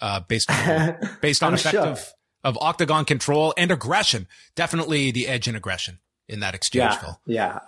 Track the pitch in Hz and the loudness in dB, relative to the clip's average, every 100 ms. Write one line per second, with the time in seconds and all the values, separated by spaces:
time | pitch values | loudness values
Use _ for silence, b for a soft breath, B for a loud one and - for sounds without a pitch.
0 | 104 98 87 113 - 147 180 160 160 165 | -4 -4 -2 0 2 2 2 4 2 0
1 | 214 - 151 143 160 175 160 196 156 135 | -8 -2 0 2 2 2 2 2 0 -2
2 | - - _ _ 135 113 156 170 156 156 | -10 -18 _ _ -4 0 0 0 2 2
3 | 151 135 - 147 156 156 175 160 113 185 | 2 0 2 2 2 2 2 2 0 0
4 | 208 113 95 B B - 165 165 156 151 | 2 0 -4 B B -4 -2 -2 0 0
5 | 135 120 117 127 117 113 92 92 - 87 | 2 0 -2 -2 -4 -6 -6 -6 -6 -10
6 | _ _ - 107 98 95 - 123 120 101 | _ _ -12 -6 -6 -2 -2 2 2 0
7 | 80 85 - 113 98 - | -4 -10 -4 -2 -2 -4